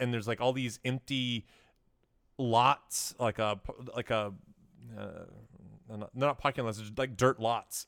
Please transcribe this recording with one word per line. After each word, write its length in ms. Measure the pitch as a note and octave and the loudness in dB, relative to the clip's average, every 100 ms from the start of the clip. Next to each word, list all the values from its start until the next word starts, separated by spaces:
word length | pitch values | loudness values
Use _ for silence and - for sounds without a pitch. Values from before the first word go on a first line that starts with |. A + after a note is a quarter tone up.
and 120 | B2 | -2
there's, 140 | A#2 G#2+ | 0 -2
like, 120 | A2+ | 0
all 120 | B2 | 0
these 280 | C3 B2 G#2 | 0 -2 -4
empty 600 | B2+ B2+ - C3+ B2 A#2 - _ _ _ _ _ _ _ _ - | -4 -4 -2 -2 0 -2 -6 _ _ _ _ _ _ _ _ -4
lots, 760 | B2+ A2+ B2+ C#3+ - - - - | 2 6 6 4 0 -6 -6 -2
like 200 | A#2 G2+ | 0 2
a, 220 | G#2+ G2+ - - B2 | 0 -2 -6 -12 -8
like 160 | A#2+ A#2+ | -8 -2
a, 220 | A2+ G#2 F#2+ - - - - A#2+ G#2+ | 0 0 -6 -16 -20 -20 -20 -16 -12
uh, 100 | G2+ D#2+ F2 G2+ A2 - - G#2 - G#2+ | -12 -12 -16 -18 -20 -20 -20 -20 -16 -8
not, 200 | G#2+ B2 | -6 2
not 220 | C#3+ C#3 | 2 2
parking 260 | C#3+ C#3 | 0 0
lots, 140 | A2+ G#2+ | -2 -4
just, 180 | G#2+ G#2+ | -6 -4
like, 180 | C3 G2+ | -4 4
dirt 220 | B2+ B2 | 4 6
lots, 480 | A2+ A#2 - - | 2 0 -2 -10